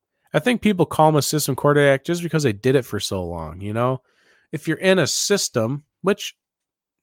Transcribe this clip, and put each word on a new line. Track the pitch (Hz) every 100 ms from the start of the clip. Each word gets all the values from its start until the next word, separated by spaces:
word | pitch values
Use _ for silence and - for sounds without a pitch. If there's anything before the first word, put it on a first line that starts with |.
| _ _ _
I | 151
think | 240 247
people | 214 185 160
call | - 156
him | 156
a |
system | - 151 143
quarterback | 127 147 147 143 135
just | - 175
because | 170 160
they | 143
did | 101 127
it | 135 117
for | 101
so | - 98
long, | 87 85 80 82
you | 101
know? | 110 123 131 _ _ _ _ _
If | 160 -
you're | 156
in | 190 190
a | 135
system, | - - 196 - 123 113 143 _ _
which | 180 208 - - _ _ _ _ _ _